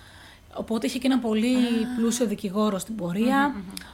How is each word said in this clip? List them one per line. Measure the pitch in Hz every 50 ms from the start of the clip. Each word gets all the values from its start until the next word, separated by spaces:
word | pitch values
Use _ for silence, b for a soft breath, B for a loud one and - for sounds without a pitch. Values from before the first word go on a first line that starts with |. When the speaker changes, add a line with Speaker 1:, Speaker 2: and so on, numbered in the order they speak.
| B B B B B B B B B - -
Speaker 1:
Οπότε | - - - 220 226 -
είχε | 254 - 247
και | -
ένα | 254 262 240
πολύ | 226 220 214 220 220 247 254
Speaker 2:
Α. | 254 247 240 233 226 220 - -
Speaker 1:
πλούσιο | 226 233 233 226 - 247
δικηγόρο | 202 202 - - 190 180 208 - - 190 185
στην | - - 226
πορεία. | 208 175 175 175 208 233 262 269 277 285
Speaker 2:
Μμμ, | 294 254
μμμ. | 202 180 190 190 B B B